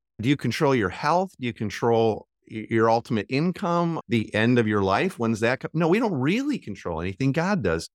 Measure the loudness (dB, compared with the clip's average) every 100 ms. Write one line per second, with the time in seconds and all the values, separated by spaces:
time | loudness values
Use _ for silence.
0 | _ -4 -2 0 -2 0 2 2 0 -2
1 | 0 0 -2 -6 -8 -6 -8 -2 2 4
2 | 2 0 -6 _ -16 -12 -2 2 4 2
3 | 0 -2 -2 -2 -2 -2 -2 0 0 -4
4 | -2 -2 0 0 2 4 2 2 2 2
5 | 0 -2 -2 0 0 -2 -4 -2 2 2
6 | 0 0 0 0 -2 -4 -6 -10 -6 -4
7 | -4 -2 -2 0 0 0 0 -2 -4